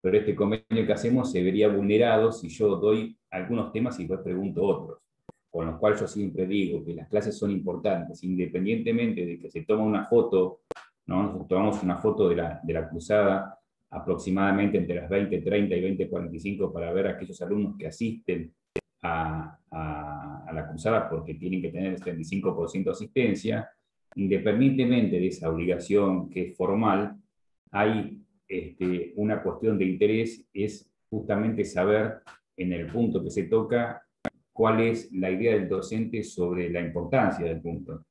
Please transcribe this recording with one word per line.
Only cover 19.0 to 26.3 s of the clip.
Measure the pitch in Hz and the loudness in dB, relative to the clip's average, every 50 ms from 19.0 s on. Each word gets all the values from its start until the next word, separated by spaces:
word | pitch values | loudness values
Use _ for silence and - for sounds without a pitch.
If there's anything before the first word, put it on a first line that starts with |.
| - | -6
a, | 85 82 82 80 80 78 78 78 78 - _ _ _ | -4 -2 -2 -2 -2 -2 -4 -6 -8 -14 _ _ _
a, | - 80 80 78 76 76 76 73 73 76 73 73 73 - - 82 | -10 -8 -6 -6 -6 -6 -8 -8 -10 -10 -10 -12 -12 -14 -12 -8
a | 80 | -8
la | 78 76 | -8 -8
cursada | 76 78 80 - 107 113 110 - - | -8 -10 -4 -2 2 2 2 0 0
porque | 82 80 80 - 80 | -6 -6 -6 -8 -12
tienen | 78 87 92 92 92 | -8 -6 -4 -4 -2
que | 85 82 | -4 -4
tener | 82 87 95 95 95 | -6 -4 -4 -4 -4
el | 90 | -6
setenta | - 92 87 80 | -6 -8 -8 -8
y | 80 | -8
cinco | 80 92 98 92 95 90 | -6 -6 -2 -2 -2 -2
por | 87 85 82 | -2 -4 -4
ciento | - 95 98 95 | -4 -4 -2 -2
de | - | -4
asistencia, | - 107 - _ 135 123 113 98 92 - 110 110 110 110 - - _ _ _ _ _ _ _ - | -4 -6 -4 _ 0 2 2 0 0 -2 -2 -2 -2 -4 -8 -14 _ _ _ _ _ _ _ -6
independientemente | - 98 95 98 92 - 107 101 113 131 135 131 131 127 120 127 123 113 95 82 87 | -4 0 2 2 2 2 2 4 4 4 4 4 4 4 4 4 4 4 4 2 2
de | 90 | 0
esa | 95 87 - - 82 | 0 -2 -2 -4 -2
obligación | 80 82 85 90 90 85 - - 98 104 101 95 92 92 82 - | -2 0 0 0 0 0 0 2 4 4 4 4 2 0 -2 -4